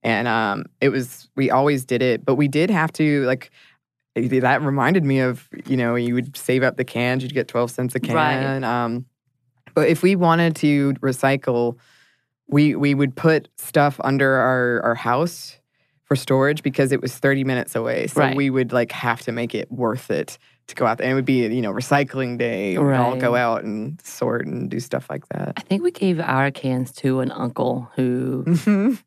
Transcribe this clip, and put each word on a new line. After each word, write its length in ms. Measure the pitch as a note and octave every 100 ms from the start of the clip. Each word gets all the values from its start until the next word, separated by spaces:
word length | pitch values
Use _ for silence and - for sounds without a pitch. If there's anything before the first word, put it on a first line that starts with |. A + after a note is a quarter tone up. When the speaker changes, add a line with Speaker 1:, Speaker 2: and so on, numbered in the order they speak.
Speaker 1:
And, 240 | A#2 A2 A#2+
um, 360 | A2+ A2 G2+ - _
it 80 | C#3
was, 380 | C3+ B2 - - -
we 140 | C3+
always 340 | B2+ C#3+ C#3
did 180 | B2+ B2
it, 220 | B2+ A2+
but 100 | -
we 140 | C3 D3
did 220 | C#3+ F#3
have 220 | G3 D#3+
to, 300 | - D#3 D3
like, 260 | B2+ C3 - _ _ _ _ _ _ -
that 440 | B2 C3 B2 C3
reminded 420 | D3 C#3 B2+ F#3+
me 160 | C#3+ C3+
of, 280 | B2+ B2 - - -
you 100 | C3
know, 180 | A#2
you 200 | A#2+ A#2+
would 220 | B2 B2 -
save 260 | - C3
up 140 | C3 -
the 80 |
cans, 380 | B2+ A#2 A#2+ B2+
you'd 100 | B2+
get 140 | C3 -
twelve 220 | A#2+ A#2+
cents 240 | - B2+
a 60 | B2+
Speaker 2:
Right. 400 | B2 D#3+ D#3 C3
Speaker 1:
can. 220 | C3+ C3+
Um, 420 | B2+ A#2+ A#2 A#2+ B2+ _ _ _ _ _ -
but 140 | - D#3
if 140 | E3
we 140 | F#3 F#3+
wanted 400 | F3 E3 E3+ D#3
to 360 | D3 C#3+ C#3
recycle, 840 | C3 C3+ B2+ C#3 C3+ C3+ A#2+ A#2+ A#2+ _ _ _ _ _ _ _
we, 260 | C#3+ D3
we 180 | G2 C#3+
would 220 | C#3 C#3
put 340 | C3 D#3+ D#3 - -
stuff 440 | - D#3+ C#3+ C3+
under 320 | - C3+ C3+
our, 460 | C3+ B2+ B2+ B2 A#2
our 120 | A#2 A#2
house 600 | A#2 B2+ E3+ - - - _ _ _ _
for 140 | _ C3+
storage 480 | - C3+ C#3 D3+
because 260 | D3 B2+ C#3
it 100 | C3+
was 160 | C3+ -
thirty 280 | C#3 C3+
minutes 320 | C3+ B2+ - A2+
away. 320 | A#2 A#2+ -
So 120 | -
Speaker 2:
Right. 160 | C#3 C#3
Speaker 1:
we 140 | C#3
would, 220 | C3 A#2+
like, 180 | B2 A#2
have 300 | - A#2+ A#2
to 100 | -
make 220 | A#2 A#2
it 160 | G#2+ -
worth 400 | A2+ A#2+ A#2+ -
it 280 | - - - _ _ -
to 80 |
go 120 | - A#2+
out 120 | A2+
there. 60 |
And 80 | B2+
it 20 |
would 100 | C3
be, 220 | C3 C3 A2+
you 160 | A#2+
know, 100 | A2
recycling 640 | G2+ - C#3+ C#3 C3+ B2+ A#2+
day. 400 | A#2+ G2+ G2+ F2+
We'd 160 | C#3+
all 200 | C3 A#2+
go 180 | B2+ B2+
Speaker 2:
Right. 60 | A#2+
Speaker 1:
out 220 | A#2+ A2
and 380 | G#2+ G#2+ A2+ D#3
sort 420 | - - B2 A#2
and 240 | - A#2 -
do 120 | -
stuff 280 | C3 - -
like 200 | - -
that. 240 | - - -
Speaker 2:
I 40 |
think 240 | - G3
we 80 | F4
gave 260 | F4 F#3+ E3
our 320 | D#3 C3+ C#3
cans 400 | C3+ C3+ B2+ B2+
to 260 | - C3+ C3
an 100 | B2+
uncle 580 | - B2 B2+ B2 B2 A#2+
who 480 | - B2+ B2 C3 C3
Speaker 1:
Mm-hmm. 500 | C#3 E3+ - G3+ G#3+ B3